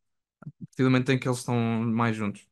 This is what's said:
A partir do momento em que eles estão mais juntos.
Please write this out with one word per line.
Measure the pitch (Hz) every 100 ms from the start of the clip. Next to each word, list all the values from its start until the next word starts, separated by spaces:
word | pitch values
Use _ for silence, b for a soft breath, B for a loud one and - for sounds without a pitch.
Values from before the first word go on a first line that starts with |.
| _ _ _ _ 147 -
A | -
partir | -
do | 131
momento | 127 123
em | 127
que | 135
eles | 120
estão | - 120
mais | 117 113 117 113 117 110
juntos. | 104 - _